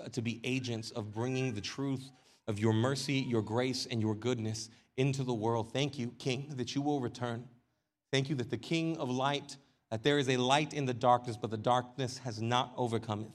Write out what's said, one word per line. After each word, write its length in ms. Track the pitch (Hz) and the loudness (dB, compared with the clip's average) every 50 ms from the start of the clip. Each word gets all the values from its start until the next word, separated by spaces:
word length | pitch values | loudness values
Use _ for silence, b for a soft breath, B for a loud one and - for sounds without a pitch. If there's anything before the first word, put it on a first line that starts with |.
| - | -12
uh, 60 | - | -8
to 120 | - - 113 | -6 -4 -4
be 180 | 120 110 117 - | -4 -4 -4 -4
agents 460 | 127 127 131 110 117 117 110 110 - | -4 -2 -2 -2 -4 -4 -6 -6 -6
of 220 | - 120 107 104 | -8 -8 -8 -6
bringing 420 | 101 110 120 127 131 131 131 131 110 | -4 -4 -4 -2 -2 0 -2 -2 -2
the 80 | 104 | -4
truth 480 | 98 - - - 139 139 135 127 - - - B B B B B B B | -6 -8 -6 -4 -4 -2 -2 -4 -6 -10 -18 B B B B B B B
of 100 | 107 98 | -2 2
your 160 | 104 113 110 | 4 4 4
mercy, 400 | 110 117 131 139 139 - - 135 | 6 4 4 2 0 0 0 0
your 300 | 135 131 131 117 113 101 | 0 0 2 0 0 0
grace, 420 | 98 107 120 127 131 127 - - | 0 0 0 0 0 0 -2 -4
and 160 | - 127 113 | -4 -2 0
your 140 | 107 110 107 | 0 0 0
goodness 540 | 104 110 123 123 117 110 110 110 110 - - B B B B B - | 0 0 0 0 0 -2 -4 -4 -6 -8 -12 B B B B B 0
into 260 | 131 139 135 139 131 | 2 2 2 0 -2
the 80 | 123 120 | -2 -2
world. 400 | 107 107 113 117 117 110 113 - | 0 0 2 2 0 0 -2 -2
Thank 260 | 131 143 139 135 135 | 0 0 0 -2 -4
you, 140 | 120 123 - - | -6 -6 -6 -4
King, 340 | - 135 127 135 143 151 151 | -2 -2 -2 -2 -2 -6 -6
that 180 | 127 123 120 - | -6 -4 -4 -2
you 80 | 139 | -2
will 200 | 143 147 147 139 | 0 0 0 0
return. 480 | 123 117 117 - 123 120 117 117 123 - - _ _ _ _ _ _ _ _ _ _ _ - | -2 -4 -4 -4 -4 -4 -4 -4 -8 -12 -18 _ _ _ _ _ _ _ _ _ _ _ 0
Thank 160 | 135 135 139 | 2 2 2
you 60 | 156 | 0
that 140 | 131 117 - | -2 -2 -2
the 80 | 123 113 | -4 -6
King 400 | - - 165 165 165 165 160 160 | -2 0 0 0 0 0 -2 -2
of 120 | - 123 | -2 -2
Light, 480 | 127 127 131 139 143 143 143 - - - b b b b b b | 0 0 2 2 0 0 -2 -8 -14 -18 b b b b b b
that 120 | 113 110 113 | -4 0 4
there 140 | 147 143 147 | 4 4 6
is 120 | 135 127 | 6 4
a 80 | 131 123 | 4 4
light 360 | 123 127 135 151 156 151 - | 6 6 6 6 4 2 0
in 120 | 147 139 | -2 0
the 80 | 127 123 | 0 0
darkness, 420 | 113 131 123 123 123 123 127 110 | 4 6 6 6 6 4 0 -6
but 160 | 107 - 110 | -4 -4 -4
the 60 | 110 110 | -4 -2
darkness 640 | 101 123 120 127 123 123 - - 131 120 - - | 2 4 4 4 2 0 -4 -4 -4 -4 -4 -6
has 220 | - 127 107 110 | -8 -8 -6 -4
not 320 | 110 117 123 123 131 123 - - | 0 2 2 2 2 0 -2 -2
overcome 460 | 127 117 117 110 113 - 107 101 107 | -2 0 0 -2 -2 -2 -4 -4 -4
it. 80 | 110 - | -8 -6